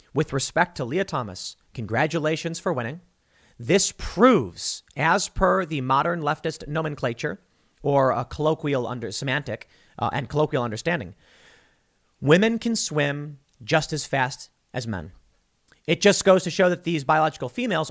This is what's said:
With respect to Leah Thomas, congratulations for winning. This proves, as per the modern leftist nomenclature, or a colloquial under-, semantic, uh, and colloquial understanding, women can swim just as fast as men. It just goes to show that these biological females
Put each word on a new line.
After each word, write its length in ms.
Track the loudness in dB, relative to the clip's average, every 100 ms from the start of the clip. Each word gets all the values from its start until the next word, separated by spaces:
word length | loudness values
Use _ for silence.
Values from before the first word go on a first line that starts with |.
| _
With 180 | -2 -2
respect 440 | -2 0 0 0 -2
to 80 |
Leah 200 | -4 -4
Thomas, 520 | -4 -6 -6 -10 -14 -16 _
congratulations 840 | -10 -4 0 0 0 -2 -2 -4 -4
for 140 | -4
winning. 300 | -2 -4 -8 -16 _ _ _ _ -8
This 340 | 2 2 2 -4
proves, 840 | -6 4 6 6 2 -6 -8 -8 -10 -2
as 320 | 2 2 0
per 360 | 0 2 2
the 160 | 0 -4
modern 420 | 0 2 2 0
leftist 440 | -2 -2 -6 -8 -6
nomenclature, 760 | -4 -4 -4 -6 -4 -6 -8 _ _ _ _
or 280 | 0 2 4
a 140 | 0
colloquial 640 | -4 -2 0 0 -2 -2 -2
under-, 260 | -6 -6
semantic, 560 | -6 -2 -2 -4 -8 -12 _ _ -6
uh, 120 | -4
and 160 | -4 -2
colloquial 360 | 0 0 0
understanding, 500 | -2 -4 -4 -4 -6 -16 _ _ -20 -20 _ _ _ _ _ _
women 380 | 4 6 6 2
can 160 | -2
swim 640 | -2 -2 0 0 -2 -10 -14 _ -16
just 300 | 0 0 0
as 100 | -4
fast 460 | -2 -2 -2 -4 -16 _ _
as 120 | -8 -6
men. 260 | -6 -8 -16 _ _ _ _ _ _ -2
It 160 | 2
just 220 | 4 6
goes 180 | 6 6
to 60 | 4
show 180 | 2 2
that 160 | 2
these 200 | -2 -2
biological 440 | 2 2 2 -2 -8
females 420 | -4 -2 -2 -2